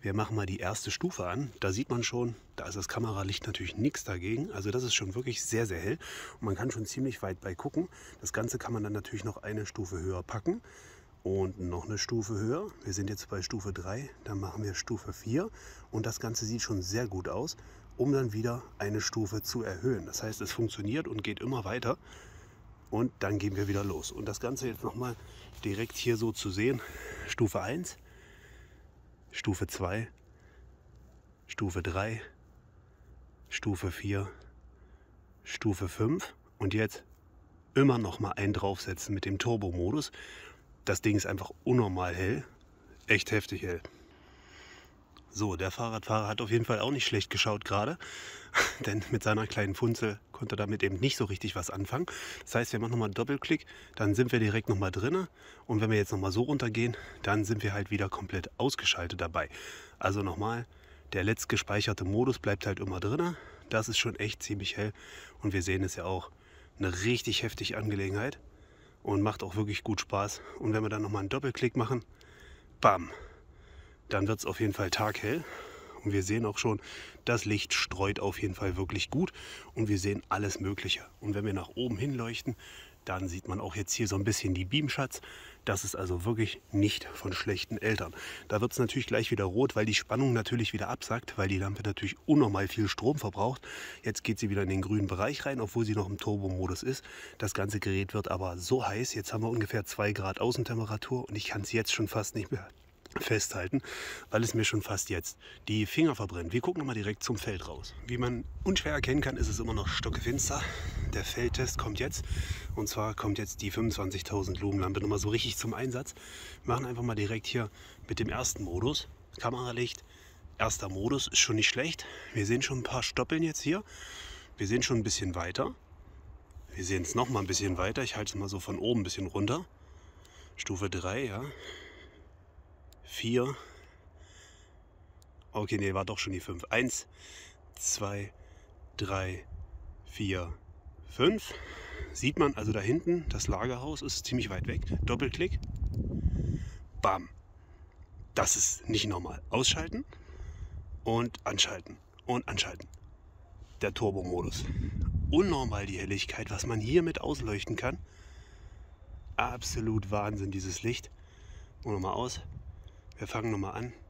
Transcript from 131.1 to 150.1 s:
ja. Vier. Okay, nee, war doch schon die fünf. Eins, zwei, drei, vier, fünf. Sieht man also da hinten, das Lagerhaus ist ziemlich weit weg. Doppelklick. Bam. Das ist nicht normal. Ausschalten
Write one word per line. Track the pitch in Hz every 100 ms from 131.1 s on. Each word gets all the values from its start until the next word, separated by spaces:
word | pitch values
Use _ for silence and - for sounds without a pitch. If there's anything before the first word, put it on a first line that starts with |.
| 107 135
ja. | 101 139 131 - - - - - - - - - - - - - -
Vier. | - - 113 123 127 139 - - - - - - - - - - - - - - - - - - -
Okay, | 110 104 107
nee, | 98
war | 95 95
doch | 107
schon | -
die | 92
fünf. | - 87 -
Eins, | 110 123 - - - - - - - - -
zwei, | - - 101 101 101 - - - - - - -
drei, | 98 95 92 92 - - - - - - -
vier, | - 104 92 87 90 - - - - -
fünf. | - 131 214 - - - - - - -
Sieht | - 127 147
man | 147
also | 139 107
da | 104
hinten, | 98 151 170 175 156
das | 104 -
Lagerhaus | 92 117 123 135 156
ist | - -
ziemlich | - 123 101
weit | 95 -
weg. | - - -
Doppelklick. | - 120 135 - 180 - - - - - - - - - - - - - - -
Bam. | 104 95 90 - - - - - - - - - -
Das | - 95 -
ist | - - -
nicht | 110 104
normal. | 90 87 73 -
Ausschalten | 110 127 - 160 226 285